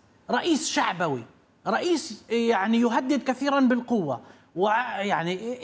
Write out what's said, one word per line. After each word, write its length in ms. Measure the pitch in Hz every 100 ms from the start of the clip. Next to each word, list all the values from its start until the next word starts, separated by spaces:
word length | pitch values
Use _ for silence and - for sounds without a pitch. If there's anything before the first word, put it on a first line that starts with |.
| _ _ -
رئيس 380 | 240 349 302 -
شعبوي، 560 | - 233 180 175 131 110 - _ _ 170
رئيس 580 | 220 349 330 - 214 -
يعني 500 | 233 233 214 202 233
يهدد 420 | 233 247 262 285
كثيرًا 380 | - 247 277 285
بالقوة، 600 | 254 240 240 233 156 120 - - _ 160
ويعني 1000 | 208 220 247 202 202 160 165 185 226 247